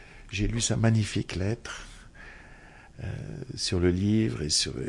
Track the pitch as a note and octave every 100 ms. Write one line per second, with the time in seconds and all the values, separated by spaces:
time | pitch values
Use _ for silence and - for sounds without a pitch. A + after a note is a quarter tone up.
0 | - - - G2 G#2 A2+ A2+ A#2+ A2+ A2
1 | G#2 - - F2 F#2+ A#2 - - - -
2 | - - - - - - - - - -
3 | - G#2+ - - - - - F2+ F2+ F2+
4 | G2+ A2 A2 - D2+ - - B1+